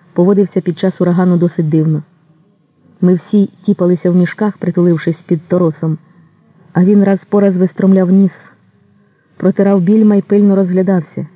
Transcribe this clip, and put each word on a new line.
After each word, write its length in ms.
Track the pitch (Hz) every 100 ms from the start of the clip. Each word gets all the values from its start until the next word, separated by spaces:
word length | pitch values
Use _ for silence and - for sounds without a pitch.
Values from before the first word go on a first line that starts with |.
| _
поводився 480 | - 175 202 190 -
під 180 | 180 160
час 220 | 190 -
урагану 360 | 175 175 180 175
досить 320 | 175 - 160
дивно. 340 | 160 156 156 151 _ _ _ _ _ _ _ _ _
Ми 140 | 180 180
всі 360 | - 208 196 _ -
тіпалися 440 | 202 180 180 180
в 60 | 180
мішках, 420 | 175 - 214 -
притулившись 580 | - 175 175 165 - 160 -
під 220 | 165 -
торосом, 500 | 180 175 151 160 156 _ _ _ _ _ _ _
а 120 | - 180
він 200 | 208 196
раз 140 | 196 -
по 120 | 202
раз 160 | 202 180
вистромляв 540 | 185 - 190 190 185
ніс, 200 | 190 196 - - _ _ _ _ _ _ _ _ _
протирав 440 | 180 190 196 196
більма 340 | 175 214 214 202
й 80 |
пильно 340 | - 208 202 196
розглядався, 680 | 190 180 190 190 156 - 147